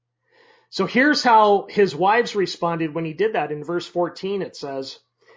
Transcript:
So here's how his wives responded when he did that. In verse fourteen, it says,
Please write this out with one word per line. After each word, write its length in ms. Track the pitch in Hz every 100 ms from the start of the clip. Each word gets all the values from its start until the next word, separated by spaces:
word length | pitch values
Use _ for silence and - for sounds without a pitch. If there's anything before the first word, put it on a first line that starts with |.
| _ _ _ _ _ _ _
So 160 | - 185
here's 360 | 226 285 285
how 440 | 254 220 208 202 196
his 260 | - 196 143
wives 400 | 190 226 208 202
responded 580 | 180 - 175 165 160
when 120 | 147 165
he 80 |
did 200 | 156 220
that. 180 | 202 147
In 120 | 151
verse 220 | 147 170 175
fourteen, 560 | 175 170 170 190 202
it 140 | 143 -
says, 440 | 143 135 135 - _ _ _